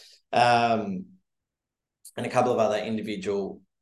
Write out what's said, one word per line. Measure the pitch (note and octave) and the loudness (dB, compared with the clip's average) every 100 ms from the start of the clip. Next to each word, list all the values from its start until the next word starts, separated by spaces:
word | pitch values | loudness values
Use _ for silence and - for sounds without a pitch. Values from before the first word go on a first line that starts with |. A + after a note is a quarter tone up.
| - _ _ | -20 _ _
Um, | A#2 A#2+ A#2 A#2 A2 G2+ F#2 - _ _ _ _ _ _ _ _ _ - - | 2 4 4 2 0 -2 -8 -10 _ _ _ _ _ _ _ _ _ -16 -10
and | A#2+ | -4
a | |
couple | B2+ A#2+ | 0 2
of | A2+ | 2
other | G#2+ G#2+ | 2 0
individual, | A2+ A2 G2 G2+ G2 G2+ F#2+ - _ _ | -4 -6 -6 -6 -4 -4 -4 -10 _ _